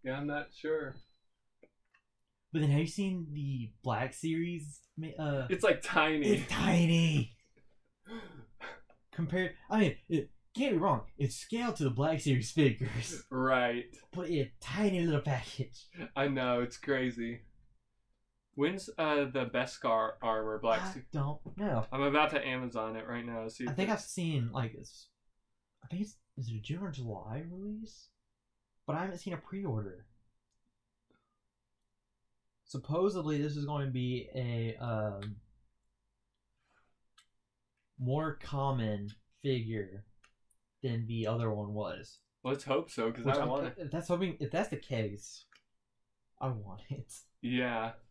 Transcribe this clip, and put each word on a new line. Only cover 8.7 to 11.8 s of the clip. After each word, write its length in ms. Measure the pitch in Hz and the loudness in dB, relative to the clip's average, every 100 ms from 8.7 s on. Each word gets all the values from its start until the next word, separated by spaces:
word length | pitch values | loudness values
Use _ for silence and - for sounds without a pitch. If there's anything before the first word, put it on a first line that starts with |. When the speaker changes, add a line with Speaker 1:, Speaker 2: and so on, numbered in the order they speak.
| - - - _ | -14 -20 -20 _
Speaker 2:
Compared, 440 | - 160 180 185 - - | -4 -2 0 -2 -4 0
I 100 | 214 | 4
mean, 180 | 185 - - | 4 2 -2
it, 240 | 165 - - _ - | 0 0 -10 _ -2
can't 160 | 269 | 2
be 40 | 185 | 4
wrong. 240 | 185 127 - - | 4 2 -2 -2
It's 180 | 139 - | -2 -2
scaled 400 | - 226 240 | -4 -2 -2
to 60 | - | 0